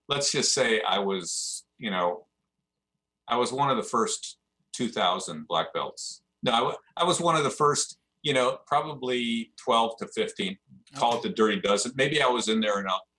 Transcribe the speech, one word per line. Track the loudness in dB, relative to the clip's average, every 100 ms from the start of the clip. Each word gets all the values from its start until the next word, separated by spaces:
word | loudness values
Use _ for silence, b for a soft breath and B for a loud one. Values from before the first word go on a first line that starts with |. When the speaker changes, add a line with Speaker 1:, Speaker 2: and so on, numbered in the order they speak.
| -4
Speaker 1:
let's | -2 0
just | 0 0
say | 2 2 2
I | 2 0
was, | 0 -2 -4 -8 -8 -10 _ _
you | -4
know, | 0 0 -2 -12 _ _ _ _ _ _ _ _ _ -4
I | 0
was | 0
one | 0 0
of | 0
the |
first | 0 0 0 -2 -8 -16 _ _ _
two | -4 -4
thousand | 0 0 0 -6 -10 -2
black | -2 -2
belts. | -4 -6 -8 -14 -14 _ _
No, | 0
I, | 2
w-, | 2 -4 b -2
I |
was | 0 2
one | 2 2
of |
the | 0
first, | 2 2 2 -4 -8 _ _
you | 0
know, | 2 2 0 0
probably | 0 0 -6 -4 -2 0 -2 -4 -8
twelve | 2 4 2 -2
to | -8
fifteen. | -4 -4 -2 -6 -6 _ -20 _ 0
Call | 2
it | 2
Speaker 2:
Okay. | -2
Speaker 1:
the | 2
Dirty | 2 2
Dozen. | 2 2 0 0
Maybe | 0 2
I | 2
was | 2 2
in | 0
there | 2 0
or |
not. | 0 -4 -4